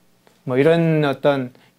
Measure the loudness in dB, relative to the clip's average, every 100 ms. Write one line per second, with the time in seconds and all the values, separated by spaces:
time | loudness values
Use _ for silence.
0 | _ _ _ _ -6 0 2 2 2 0
1 | -2 -2 -2 -2 -4 -12 _